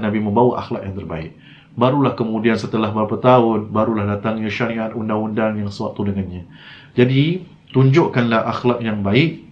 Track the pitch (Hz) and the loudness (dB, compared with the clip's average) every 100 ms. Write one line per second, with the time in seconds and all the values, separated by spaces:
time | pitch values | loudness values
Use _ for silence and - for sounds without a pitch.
0 | 107 107 104 104 123 - - 113 98 95 | 0 -2 0 4 4 2 -4 -8 -8 -10
1 | 82 80 80 - - - _ - 123 143 | -8 -8 -10 -14 -20 -20 _ 0 2 4
2 | 127 - 113 110 113 110 101 110 110 107 | 0 0 -4 0 0 0 -2 -2 -2 -2
3 | 107 110 127 127 113 110 104 107 110 110 | -2 0 4 4 4 0 -2 -2 0 0
4 | 104 101 110 110 107 104 117 113 110 113 | -2 -2 -4 -4 -4 -4 -4 -4 -6 -6
5 | 107 107 107 107 110 107 101 - 107 - | -4 -2 -2 -2 -2 -2 -6 -6 -8 -4
6 | 101 98 87 90 87 - - - - - | -4 -2 -6 -8 -14 -20 -20 -20 -8 2
7 | 123 135 151 185 - - _ 127 135 147 | 4 4 2 0 -6 -20 _ 4 6 6
8 | 165 127 117 113 110 110 123 120 117 107 | 4 2 2 0 0 -2 0 0 -2 -2
9 | 98 110 160 - - | 2 2 2 -2 -14